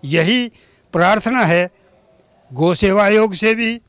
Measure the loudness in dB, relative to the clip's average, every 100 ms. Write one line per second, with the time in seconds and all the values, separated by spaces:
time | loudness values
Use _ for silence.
0 | -2 0 0 0 -2 _ _ _ _ 0
1 | 2 2 0 0 2 0 -2 _ _ _
2 | _ _ _ _ _ -2 -2 0 0 2
3 | 2 2 0 -2 -2 -2 -4 -6